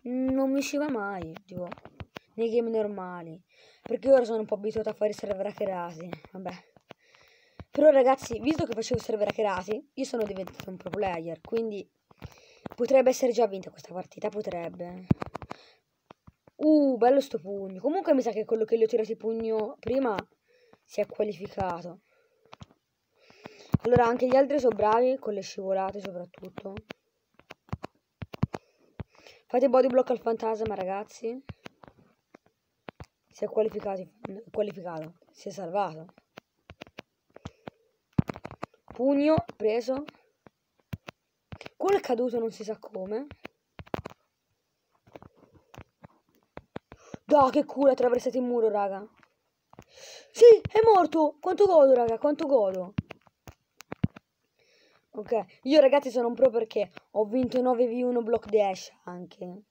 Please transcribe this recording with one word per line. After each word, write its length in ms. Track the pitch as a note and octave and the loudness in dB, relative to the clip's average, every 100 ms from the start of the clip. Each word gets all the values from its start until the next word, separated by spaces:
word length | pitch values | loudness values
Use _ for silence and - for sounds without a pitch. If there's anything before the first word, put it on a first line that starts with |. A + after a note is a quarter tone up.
Non 500 | A#3+ B3+ C4 C4 C4+ | -6 -4 0 0 0
mi 60 | C4+ | 0
usciva 300 | C#4 C#4+ D4 | -2 -4 -4
mai, 460 | B3 G3+ F#3 D#3+ D#3+ | -4 -6 -8 -12 -14
tipo, 220 | _ F3+ - - - _ - - _ | _ -12 -12 -14 -20 _ -16 -16 _
nei 140 | - A3+ | -6 -2
game 220 | A#3 A#3 | 0 0
normali. 720 | A3 G#3 G3 F3+ F3+ E3 E3 _ _ - _ - | -2 -4 -6 -10 -12 -14 -18 _ _ -20 _ -8
Perché 240 | A#3 C4 | -4 4
ora 140 | C4+ | 4
sono 160 | A#3 A3+ | 4 -4
un 60 | G#3+ | -4
po' 100 | G#3 | -6
abituata 340 | G#3 A3 G#3+ | -4 -4 -6
a 40 | |
fare 180 | G#3+ G#3+ | -2 -4
server 340 | G3+ G3+ F#3+ G3 | -2 -8 -6 -6
hackerati, 640 | - G3+ F3+ F3 D#3+ F3 E3 - | -6 -6 -6 -8 -12 -14 -16 -16
vabbè. 180 | F#3 F3+ F3+ _ _ _ - _ _ _ _ _ - - | -14 -12 -14 _ _ _ -20 _ _ _ _ _ -20 -6
Però 180 | - D4+ | 6 6
ragazzi, 500 | C4+ B3+ C4+ - A3+ | 8 4 2 -2 -6
visto 240 | A#3+ D#4+ | -4 -2
che 80 | D#4+ | -4
facevo 280 | A3 A3+ A#3+ | -6 -4 -6
server 280 | - G#3+ G#3 | -4 -2 -2
hackerati, 600 | A3+ G#3 F#3 F3+ A3 - | 0 -2 -2 -6 -8 -8
io 100 | - | -10
sono 200 | C4+ A#3+ | -6 -4
diventato 440 | G#3 F#3+ F3+ - - | -6 -6 -12 -14 -16
un 80 | F#3 | -14
pro 140 | F#3 | -10
player, 500 | F#3+ G3 E3+ E3 E3 | -4 -4 -4 -10 -12
quindi 480 | - A3+ A3+ G3+ - _ _ _ - - _ _ - | -6 -4 -4 -8 -14 _ _ _ -20 -20 _ _ -20
potrebbe 360 | - A#3+ C4+ B3+ | -6 4 6 6
essere 200 | B3+ B3+ | 2 0
già 160 | A3 A3 | 2 0
vinta 240 | F#3+ F3+ | -2 -12
questa 240 | - - | -20 -16
partita, 340 | F3 - - G#3 | -14 -14 -10 -8
potrebbe. 760 | G3+ G3+ F3+ E3+ F3 F3 F3+ F#3 - - - - - - _ _ _ _ - - _ _ - | -6 -8 -8 -10 -12 -16 -16 -2 -2 -2 -14 -16 -18 -20 _ _ _ _ -20 -20 _ _ -2
Uh, 400 | D4+ D4+ C#4 A#3+ | 4 4 4 4
bello 240 | A#3+ C#4 | 4 4
sto 180 | C4 A3 | 0 -10
pugno. 420 | F3 G3+ F#3+ F#3 | -8 -10 -10 -6
Comunque 320 | A#3+ F4 E4+ | -4 -2 2
mi 100 | C4+ | 0
sa 100 | A#3 | 0
che 120 | G#3 | -4
quello 200 | G#3+ A3 | -4 -2
che 120 | G#3+ A#3 | 0 2
gli 60 | |
ho 60 | A3 | 2
tirato 240 | A#3 A3 | 0 -2
il 40 | A3 | -6
pugno 600 | A3 A3+ A3+ A3 G#3+ D4 | -6 -4 -4 -4 -4 -8
prima 380 | - C4 C4 F#3+ - _ _ _ _ _ | -4 -2 -2 -4 -10 _ _ _ _ _
si 180 | _ - | _ -6
è 60 | G3 | -6
qualificato. 960 | - G#3+ E3 G3 - F#3+ E3+ F3 F3 _ _ _ _ _ - - _ _ _ _ _ _ - - - - - | -4 -6 -6 -14 -6 -6 -6 -12 -18 _ _ _ _ _ -20 -20 _ _ _ _ _ _ -20 -20 -20 -6 -2
Allora, 240 | A3+ B3 A#3 | 4 4 4
anche 200 | B3 B3+ | 2 4
gli 80 | |
altri 240 | C4 C#4 C#4+ | 4 4 2
sono 160 | B3 | 2
bravi, 420 | G#3 G#3 A3+ B3+ C4 | 2 2 4 2 0
con 160 | A3 | -4
le 100 | G3+ | -8
scivolate 580 | F#3+ - F#3+ F#3+ F#3+ G3+ | -10 -10 -4 -2 -2 -6
soprattutto. 720 | G3 F3+ F3 - F#3 - G3+ G3+ _ - _ _ _ _ _ - _ - - _ _ _ - - - - _ _ _ - - _ - - _ | -10 -12 -14 -18 -18 -14 -14 -14 _ -20 _ _ _ _ _ -20 _ -14 -14 _ _ _ -16 -4 -4 -4 _ _ _ -20 -20 _ -20 -20 _
Fate 220 | B3 C4 | 2 4
body 180 | B3+ B3+ | 4 4
block 240 | B3+ B3 | 2 0
al 80 | B3 | -2
fantasma, 560 | A3+ A3+ A3+ A3 A3 | -4 -4 -4 -4 -6
ragazzi. 680 | G3 F#3 G3 G#3+ - A3+ B3+ - - - _ - _ _ _ _ _ _ _ _ _ - _ - _ _ - | -6 -6 -8 -10 -10 -10 -10 -16 -20 -20 _ -20 _ _ _ _ _ _ _ _ _ -20 _ -20 _ _ -10
Si 80 | |
è 40 | G#3 | -4
qualificato, 640 | - G#3+ G#3 G#3 F#3+ E3+ _ - G3 A3+ | -2 -2 -4 -8 -8 -12 _ -14 -14 -10
qualificato, 680 | - G#3 G3+ F3 D#3+ D#3+ _ _ | -6 -6 -6 -12 -12 -12 _ _
si 180 | _ G3+ | _ -16
è 20 | |
salvato. 560 | E3+ E3 F#3+ F#3 D#3 F3 _ _ - _ _ - - - - _ _ _ - - _ - _ _ _ _ - - - - - - _ _ | -12 -6 -4 -4 -8 -18 _ _ -20 _ _ -20 -20 -20 -20 _ _ _ -20 -20 _ -20 _ _ _ _ -4 -4 -14 -18 -18 -20 _ _
Pugno, 400 | - C4 C#4+ D4 D#4+ - | -2 0 2 2 2 -2
preso. 500 | - G#3 A3+ A#3+ C4 D4+ _ _ _ - _ _ _ _ - - _ _ _ _ - - _ | -4 -2 -2 -4 -6 -8 _ _ _ -20 _ _ _ _ -14 -14 _ _ _ _ -18 -18 _
Quello 220 | F#4 G4 | 0 0
è 20 | |
caduto 380 | - A#3 B3 A#3 | 0 -2 -2 -4
non 120 | A3+ | -6
si 140 | - | -8
sa 140 | G#3+ G#3+ | -12 -12
come. 480 | - G3+ F#3+ G#3+ C#4+ - - _ _ - - - - - _ _ _ _ _ _ _ _ _ - - _ _ _ _ - - _ - _ _ _ _ - _ - _ - - - - | -12 -12 -8 -10 -10 -18 -20 _ _ -20 -10 -10 -10 -20 _ _ _ _ _ _ _ _ _ -20 -20 _ _ _ _ -20 -20 _ -20 _ _ _ _ -20 _ -18 _ -20 -20 -20 2
Dai, 240 | D4 C4 | 4 6
che 160 | D4+ C#4 | 2 -2
culo, 240 | C4 C#4 | 2 2
ha 20 | |
attraversato 460 | C4 B3 A#3+ B3+ B3+ | 4 2 2 -2 -4
il 40 | |
muro, 280 | B3 A#3+ A3 | -2 0 0
raga. 360 | G#3 G3+ F#3+ G#3 _ _ _ _ _ _ - - - - - - | 0 -4 -6 -14 _ _ _ _ _ _ -20 -20 -20 -20 -20 -18
Sì, 140 | - A#4+ G#4 | 10 12 12
è 180 | - G#4+ | 8 4
morto. 540 | A4+ G4 D#4 D#4+ D4+ - | 8 8 6 2 0 0
Quanto 280 | F#4 F#4 G4+ | -4 4 6
godo, 260 | E4 C4+ | 8 8
raga, 240 | B3 A#3 A3+ | 6 4 0
quanto 300 | D4 D4 D#4 | 0 0 2
godo. 480 | C4+ G3 F#3 F3+ - - - _ _ - _ _ _ - - - - _ _ _ _ _ _ _ _ _ | 2 2 -2 -6 -10 -10 -20 _ _ -20 _ _ _ -20 -6 -6 -6 _ _ _ _ _ _ _ _ _
Ok, 500 | - G#3 A3+ F#3 _ | -16 -4 -4 -6 _
io 140 | B3+ D4+ | 4 6
ragazzi 300 | C4+ C#4 C#4 | 6 4 0
sono 180 | A3+ A#3+ | -2 -2
un 60 | |
pro 140 | A#3 B3+ | 4 6
perché 420 | A3+ A3 A3 G#3 - _ | 6 2 -4 -6 -10 _
ho 160 | G3+ G#3+ | -2 0
vinto 340 | B3 B3+ B3+ | 0 0 0
nove 260 | B3+ A#3+ B3 | 0 2 0
v 160 | B3 | 0
uno 200 | B3 A#3+ | 0 -2
Block 260 | A3 A3+ G#3 | 0 -2 2
Dash 440 | G#3+ G3+ F#3 - _ | 2 2 -2 -12 _
anche 600 | - F3+ F3 - F3+ F#3 _ | -16 -14 -16 -14 -16 -16 _